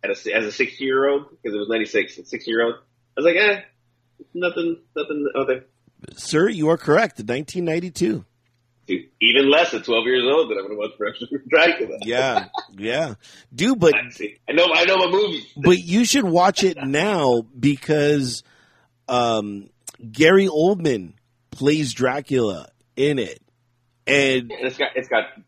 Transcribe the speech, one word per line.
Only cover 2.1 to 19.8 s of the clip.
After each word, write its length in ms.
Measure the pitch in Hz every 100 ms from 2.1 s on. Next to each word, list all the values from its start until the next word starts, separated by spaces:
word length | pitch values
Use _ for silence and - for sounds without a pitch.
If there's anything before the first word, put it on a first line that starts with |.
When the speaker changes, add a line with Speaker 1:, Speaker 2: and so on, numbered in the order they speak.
| -
Speaker 1:
a 80 | -
sixty-year-old. 500 | 120 - 113 117 120
I 440 | _ _ _ -
was 60 | 156
like, 100 | 170
"Eh, 260 | 214 196 - _ _ _ _ _ - 175
nothing, 440 | 180 170 170 165 _ -
nothing 320 | 147 151 143 135
out 120 | 135
there." 180 | 131 _ _ _ _ - -
Speaker 2:
Sir, 340 | - 156 196
you 200 | 220 151
are 80 | 165
correct. 460 | - 151 220 -
Nineteen 420 | 107 123 151 180 170
ninety-two. 600 | 160 180 - 175 208 - _ _ _ _ _ -
Speaker 1:
Dude, 220 | - - _
even 300 | 113 123 139
less 220 | 147 170
at 100 | 110
twelve 220 | - 113 113
years 180 | 127 123
old 240 | 147 143
than 80 | 101
I'm 60 | 98
gonna 140 | 107
watch 180 | 107 -
Bram 160 | 104 -
Stoker's 260 | 120 135 135
Dracula. 480 | 160 170 165 110 -
Speaker 2:
Yeah, 420 | 107 120 131 117 - - -
yeah. 440 | 98 107 131 156 104 - - _
Dude, 260 | 123 202 254
but 140 | 170 -
Speaker 1:
I 140 | 123
see. 280 | - 104 - -
I 60 |
know, 140 | 151 170
I 120 | 160 180
know 120 | 190
my 100 | 180
movies. 340 | 190 208 160 - -
Speaker 2:
but 200 | 143 180
you 280 | 170 190 240
should 180 | -
watch 400 | 202 170 185 196
it 140 | 190 170
now 600 | 135 139 196 196 139 120 113 123
because, 840 | 135 143 - 151 147 147 131 117 _ _ _ _ _ _ -
um, 600 | 123 120 110 104 101 101 _